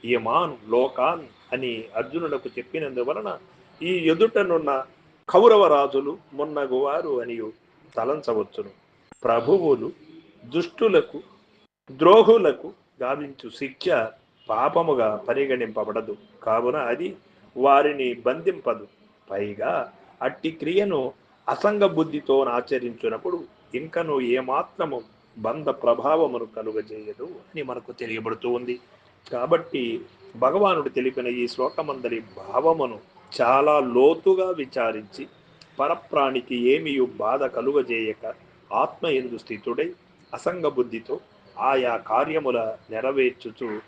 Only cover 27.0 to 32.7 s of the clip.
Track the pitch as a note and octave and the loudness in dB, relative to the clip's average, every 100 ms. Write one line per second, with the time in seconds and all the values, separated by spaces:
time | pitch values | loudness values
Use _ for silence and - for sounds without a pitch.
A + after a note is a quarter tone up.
27 | G#2+ G2+ D3+ F3+ - D#3+ C3 B2 A#2 A#2+ | -14 -12 -14 -16 -14 -12 -8 -10 -10 -12
28 | A#2 A2 A2 A2+ B2 A#2+ B2 B2 _ _ | -8 -6 -6 -4 -2 -2 -2 -8 _ _
29 | _ _ - B2 C3 E3 D#3+ C#3+ A#2 A2+ | _ _ -8 -4 2 0 0 -6 -4 -6
30 | - _ - A2+ B2+ F3 G3+ E3+ C#3 C3 | -10 _ -20 0 0 4 2 2 0 -2
31 | C3 B2+ B2 B2 A#2+ - B2+ - D3+ C3 | -2 -2 -4 -4 -4 -2 -4 -4 -6 -6
32 | A#2+ A#2 A2 - F#2+ A#2 D#3 | -6 -6 -10 -18 -4 0 2